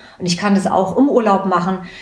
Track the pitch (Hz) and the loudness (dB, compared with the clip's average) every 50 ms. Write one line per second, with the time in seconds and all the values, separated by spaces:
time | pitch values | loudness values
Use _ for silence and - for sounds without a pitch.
0 | - - - - 180 175 175 - 208 202 202 190 190 - - 180 190 190 - 247 | -20 -20 -14 -8 -4 -4 -4 -2 0 2 2 2 2 2 2 0 0 0 2 2
1 | 269 285 - 240 220 208 196 190 190 190 180 170 175 190 190 185 - - - - | 2 2 2 2 2 2 0 0 0 0 0 0 0 -2 -4 -6 -8 -12 -18 -20